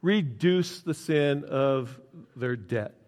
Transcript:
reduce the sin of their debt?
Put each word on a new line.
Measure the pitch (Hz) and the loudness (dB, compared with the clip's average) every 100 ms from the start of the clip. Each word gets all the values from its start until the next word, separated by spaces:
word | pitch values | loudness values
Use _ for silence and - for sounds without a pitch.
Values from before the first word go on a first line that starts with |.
reduce | 170 214 151 107 170 180 175 - | 2 2 0 0 2 4 2 -4
the | - | -8
sin | 151 - 156 143 143 143 | -8 0 2 2 0 -2
of | 135 135 135 123 127 - 170 - - | 0 2 2 -2 -12 -20 -20 -20 -8
their | 123 120 | -4 -4
debt? | 98 117 101 - | -4 -4 -4 -12